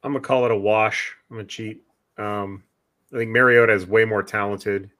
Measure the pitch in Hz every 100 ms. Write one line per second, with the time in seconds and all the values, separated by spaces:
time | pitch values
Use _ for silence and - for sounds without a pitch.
0 | 135 139 - 135 123 107 101 107 110 -
1 | - - _ 113 98 - 110 110 _ _
2 | _ - 104 104 98 95 _ _ _ _
3 | _ 123 113 117 127 120 117 104 90 110
4 | 110 104 95 107 104 101 104 98 98